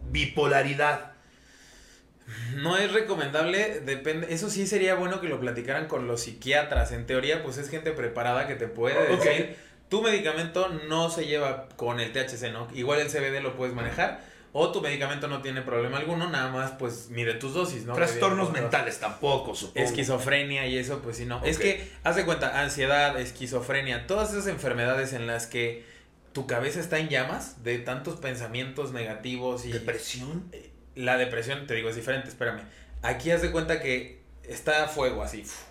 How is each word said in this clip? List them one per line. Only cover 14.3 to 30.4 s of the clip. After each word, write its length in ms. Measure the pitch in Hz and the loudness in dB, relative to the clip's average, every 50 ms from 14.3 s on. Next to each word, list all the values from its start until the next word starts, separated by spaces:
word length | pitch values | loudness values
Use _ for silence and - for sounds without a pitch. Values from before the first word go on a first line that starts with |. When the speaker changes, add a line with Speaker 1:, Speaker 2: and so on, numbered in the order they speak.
| - - - - - | -20 -20 -20 -6 2
Speaker 2:
o 180 | 143 160 - | 2 2 4
tu 80 | - 202 | 4 0
medicamento 460 | 160 147 143 143 139 139 147 143 143 143 | -2 0 0 0 -2 -2 -2 -4 -4 -4
no 140 | 139 135 | -4 -4
tiene 220 | 127 135 131 135 127 | -4 -4 -4 -4 -4
problema 340 | 127 123 117 120 123 135 139 | 0 0 0 0 0 0 -2
alguno, 320 | 151 160 170 165 170 175 | -2 0 0 0 0 0
nada 200 | 156 135 127 131 | 0 0 0 0
más, 220 | 131 127 131 135 | 0 -2 -2 -4
pues, 380 | 131 - 127 120 110 - - - | -4 -4 -6 -6 -6 -8 -12 -8
mide 240 | 120 117 117 113 113 | -4 -2 0 0 0
tus 200 | 113 135 135 135 | -2 -4 -4 0
dosis, 320 | 170 180 165 135 117 107 | 0 0 0 -2 -6 -6
¿no? 80 | 117 123 | -4 0
Speaker 1:
Trastornos 540 | 143 170 165 - - 202 196 190 190 180 165 | 2 2 2 2 4 4 4 4 2 0 0
Speaker 2:
Que 60 | 160 | 0
vienen 160 | 135 120 117 | 0 0 2
con 100 | 139 143 | 2 2
Speaker 1:
mentales 200 | 127 117 107 - | 2 0 -4 -4
tampoco, 540 | - 107 101 - - 143 139 127 - 117 98 | -4 -6 -4 0 2 2 2 2 0 -4 -6
supongo. 320 | - 104 - - 139 123 | -8 -8 -6 0 0 0
Speaker 2:
esquizofrenia 800 | 120 117 117 135 117 131 120 127 135 139 143 143 143 139 139 135 127 | 2 2 0 0 2 0 0 2 4 2 2 2 0 -2 -2 0 0
y 100 | 127 127 | 0 -2
eso, 240 | 127 127 143 - | -2 -2 -4 -6
pues, 160 | - 117 113 117 | -6 -8 -6 -6
sí, 80 | 123 | -4
no. 180 | 123 120 120 127 | -4 -4 0 0
Es 140 | 143 160 - | 0 2 4
Speaker 1:
Ok. 60 | - | 4
Speaker 2:
que, 280 | 196 190 - - - - - - | 2 2 2 -4 -12 -14 -2 0
haz 100 | 156 170 | 2 2
de 80 | 190 190 | 4 4
cuenta, 380 | 170 165 - 139 127 120 139 | 2 2 2 2 0 2 0
ansiedad, 580 | 143 139 - 143 131 135 143 143 143 143 139 127 | 0 0 2 2 4 6 6 6 6 4 4 0
esquizofrenia, 880 | 127 120 - - 131 117 131 123 113 - 135 139 135 131 123 117 - - | -4 -4 -6 -8 -8 -2 -2 -2 0 2 0 0 2 0 -2 -4 0 0
todas 240 | 185 208 214 208 | 0 2 2 0
esas 160 | 202 202 190 196 | -2 -2 -2 -2
enfermedades 640 | 170 135 147 131 120 120 117 123 131 135 131 127 | -4 -2 -2 -2 0 2 2 2 2 2 0 -2
en 160 | 135 120 117 117 | -2 -4 -2 -2
las 180 | 117 117 117 - | -2 -4 -4 -4
que 360 | - 123 117 117 117 117 - - - - - - - - _ - | -2 0 0 0 -2 -6 -12 -18 -20 -20 -20 -20 -20 -20 _ -8
tu 160 | - 135 - - | -6 -6 -4 -2
cabeza 320 | 131 117 127 143 147 170 | -2 0 0 0 -2 -2
está 200 | 160 165 170 156 | -2 0 0 0
en 100 | 156 156 | 0 2
llamas 540 | 143 131 127 131 175 247 - - - - 113 | 0 0 0 0 -4 -6 -8 -10 -14 -8 -2
de 160 | 120 120 120 | -2 -2 -2
tantos 360 | 120 131 127 135 131 175 156 - | -2 -4 -6 -6 -6 -8 -8 -6
pensamientos 720 | - 135 127 117 120 110 113 123 127 135 135 151 143 131 127 | -6 -6 -6 -6 -8 -6 -6 -6 -6 -6 -6 -6 -6 -4 -4
negativos 720 | 120 113 110 107 104 - 127 127 123 127 127 123 123 123 | -6 -6 -6 -6 -8 -6 -6 -6 -2 -2 -2 -4 -4 -4
y 60 | 123 113 | -4 -4
Speaker 1:
¿Depresión? 720 | 113 113 120 113 113 - - - 123 127 139 160 175 | -4 -2 -2 -4 -4 -4 -6 -8 -8 -8 -8 -8 -8